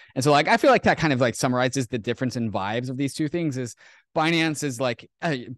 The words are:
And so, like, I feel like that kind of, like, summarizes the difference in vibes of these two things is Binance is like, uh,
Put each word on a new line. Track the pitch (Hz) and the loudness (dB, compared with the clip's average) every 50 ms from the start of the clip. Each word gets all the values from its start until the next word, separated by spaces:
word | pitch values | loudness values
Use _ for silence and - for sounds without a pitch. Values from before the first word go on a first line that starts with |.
| - - - | -20 -8 -6
And | 131 123 | 0 2
so, | 147 | 4
like, | 143 143 156 | 4 4 4
I | 180 233 | 4 2
feel | 226 - 277 | 4 4 4
like | 247 202 - | 4 4 4
that | - 160 | 2 2
kind | - 170 156 | 2 2 2
of, | 135 123 | 2 2
like, | 131 120 110 | 2 0 0
summarizes | - - 127 123 123 127 131 - 139 127 | 0 -2 0 0 0 0 0 0 -4 -4
the | - 127 | -4 -6
difference | 117 98 120 117 - 135 120 - | -4 -4 -4 -4 -2 -4 -4 -4
in | 123 117 110 | -4 -4 -4
vibes | 98 101 95 101 110 120 127 131 | -4 -4 -4 -4 -4 -4 -4 -6
of | 131 | -4
these | 131 143 135 - | -4 -4 -4 -2
two | - 156 | -4 -4
things | 143 - 175 165 151 127 | -2 -2 -2 -2 -2 -4
is | 131 127 117 - - - - - _ _ _ - | -4 -6 -8 -10 -14 -20 -20 -20 _ _ _ -2
Binance | 165 156 165 170 160 165 160 151 - 151 | 0 2 2 2 2 2 0 -2 -2 -4
is | 143 123 113 | -4 -2 -2
like, | 131 123 117 - - - _ _ | -2 -2 -2 -4 -10 -18 _ _
uh, | 175 170 143 127 110 123 127 | -4 -4 -4 -4 -6 -10 -14